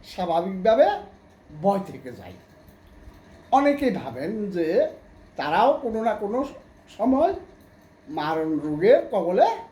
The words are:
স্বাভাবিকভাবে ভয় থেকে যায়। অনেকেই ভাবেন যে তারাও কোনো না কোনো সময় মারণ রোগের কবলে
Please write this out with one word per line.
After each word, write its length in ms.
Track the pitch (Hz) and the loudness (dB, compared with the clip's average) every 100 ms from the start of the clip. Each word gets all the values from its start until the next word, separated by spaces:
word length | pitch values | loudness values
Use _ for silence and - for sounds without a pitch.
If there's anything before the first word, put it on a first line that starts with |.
| - | -16
স্বাভাবিকভাবে 720 | - 175 165 190 190 220 220 370 415 - - - _ _ 151 | -8 -2 -2 -2 -2 2 4 4 2 -10 -20 -20 _ _ -2
ভয় 200 | 185 196 165 | -2 -2 -6
থেকে 200 | 131 127 104 | -14 -16 -16
যায়। 180 | 90 92 - - - - - - - - - - - 269 | -18 -20 -20 -20 -20 -20 -20 -20 -20 -20 -20 -20 0 4
অনেকেই 340 | 285 285 262 180 | 4 2 0 -2
ভাবেন 280 | 127 123 160 220 202 | -8 -8 -8 -6 -6
যে 120 | 175 160 202 311 - - - - - | -2 0 2 0 -4 -20 -20 -16 -6
তারাও 320 | 143 170 247 285 | -2 4 4 2
কোনো 180 | 247 220 226 | -2 -2 -2
না 80 | 208 | -2
কোনো 160 | 202 247 294 - - - - - | -4 -4 -6 -10 -20 -20 -20 -4
সময় 360 | 233 262 349 370 - - - - _ _ - | 0 2 2 -2 -10 -20 -20 -20 _ _ -12
মারণ 420 | 156 151 160 160 151 | -6 -2 -2 -2 -2
রোগের 360 | 151 151 196 622 - | -4 0 6 4 4
কবলে 360 | 202 170 190 403 453 - | -2 0 4 2 2 -12